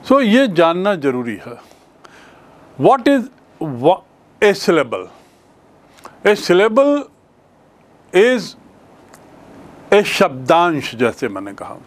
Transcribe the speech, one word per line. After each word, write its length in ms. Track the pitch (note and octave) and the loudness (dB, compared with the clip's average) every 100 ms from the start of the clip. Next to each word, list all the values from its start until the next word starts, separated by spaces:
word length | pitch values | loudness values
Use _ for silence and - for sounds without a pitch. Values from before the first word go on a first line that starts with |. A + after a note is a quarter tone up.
| - | 2
So 120 | C4+ | 0
ये 240 | A#3 A#3 C4+ | 4 2 2
जानना 440 | E3 E3 E3+ G3 F#3+ | 2 2 2 -4 -2
ज़रूरी 400 | C#3 B2+ A#2+ G2+ B2 | -4 -4 -8 -10 -14
है। 100 | A#2+ - _ _ _ - - - _ _ _ - - | -20 -20 _ _ _ -20 -20 -20 _ _ _ -20 0
What 300 | D3+ B3+ C#4 | 2 2 2
is 160 | C#4 A#3+ _ _ _ | 0 -2 _ _ _
wa-, 420 | D#3+ A#2+ C#3 F#3 _ _ _ _ | -10 -2 0 0 _ _ _ _
a 100 | G#3 G3 | 0 2
syllable? 520 | - E3 B2+ G2+ F2+ - _ _ _ _ _ _ _ _ - _ | 0 0 -2 -8 -12 -20 _ _ _ _ _ _ _ _ -20 _
A 120 | - - | -2 -2
syllable 580 | - F3+ A3 A3 C#4 C#4+ - _ _ _ _ _ _ _ _ _ _ | 0 2 4 2 2 0 -4 _ _ _ _ _ _ _ _ _ _
is 420 | F3+ A#3 B3 E3+ - _ _ _ _ _ - - - - - - - - | 2 2 0 -6 -18 _ _ _ _ _ -20 -20 -20 -20 -20 -20 -20 0
a 100 | G3+ | 0
शब्दांश, 920 | G3+ - F#3 C3 B2+ E3 F3 D3+ - | 2 0 -2 -2 0 2 2 -2 -8
जैसे 340 | A2+ A#2+ - A#2+ | -4 -4 -4 -10
मैंने 240 | G2 G2+ | -8 -14
कहा। 220 | G2 F2+ - | -16 -18 -18